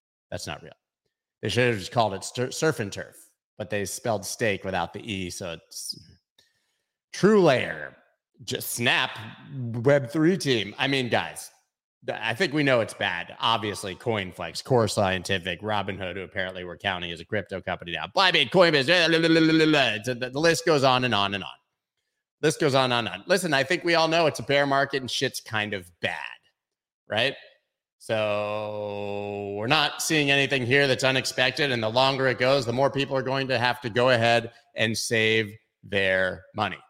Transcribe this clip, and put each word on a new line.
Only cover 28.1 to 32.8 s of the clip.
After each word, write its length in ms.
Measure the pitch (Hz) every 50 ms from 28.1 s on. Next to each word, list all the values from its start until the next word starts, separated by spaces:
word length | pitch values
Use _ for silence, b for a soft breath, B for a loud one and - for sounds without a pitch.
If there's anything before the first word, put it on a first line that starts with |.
| 117 110 107 107 104 104 104 104 104 107 107 104 107 104 104 104 101 101 104 101 101 101 101 101 104 101 101 101 101 101
we're 80 | 107
not 340 | 120 147 156 147 151 - -
seeing 300 | - - 160 156 143 139
anything 340 | 139 143 139 127 139 135 123
here 220 | 113 131 143 143
that's 180 | 139 127 123 139
unexpected. 680 | 131 131 131 123 - - - 127 131 131 - 151 139 127
And 100 | 117 110
the 60 | 110
longer 400 | 110 127 131 135 139 131 135 131
it 100 | 120 101
goes, 260 | 127 127 139 143 123
the 80 | 117 117
more 180 | 123